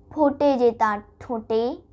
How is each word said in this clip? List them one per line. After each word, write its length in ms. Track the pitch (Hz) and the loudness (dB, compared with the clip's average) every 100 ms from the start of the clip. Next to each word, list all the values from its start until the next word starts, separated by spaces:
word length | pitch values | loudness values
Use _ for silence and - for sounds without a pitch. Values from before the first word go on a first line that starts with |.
| _ | _
ফোটে 480 | 302 285 285 294 262 | 0 0 2 0 2
যে 140 | 240 | 0
তার 280 | 226 220 202 202 _ | 2 -2 -2 -10 _
ঠোঁটে। 580 | - 226 220 220 240 311 _ | -10 -10 -4 -2 -2 -6 _